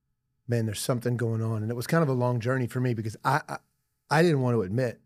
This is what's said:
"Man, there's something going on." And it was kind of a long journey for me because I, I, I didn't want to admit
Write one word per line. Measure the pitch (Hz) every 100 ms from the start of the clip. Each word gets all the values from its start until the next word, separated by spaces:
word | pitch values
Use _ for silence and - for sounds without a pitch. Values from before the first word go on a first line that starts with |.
| _ _ _ _ -
"Man, | 120 110
there's | 98
something | - 123 120 117
going | 117 113
on." | 113 110
And | 107
it | 120
was | 123
kind | 165
of | 156
a |
long | 127 123 123
journey | 117 131 117
for | 127
me | 127
because | 113 110 104 131
I, | 147 -
I, | 143 - _ _ _ _
I | 143
didn't | 170 143
want | 127 117
to |
admit | 92 113 123 -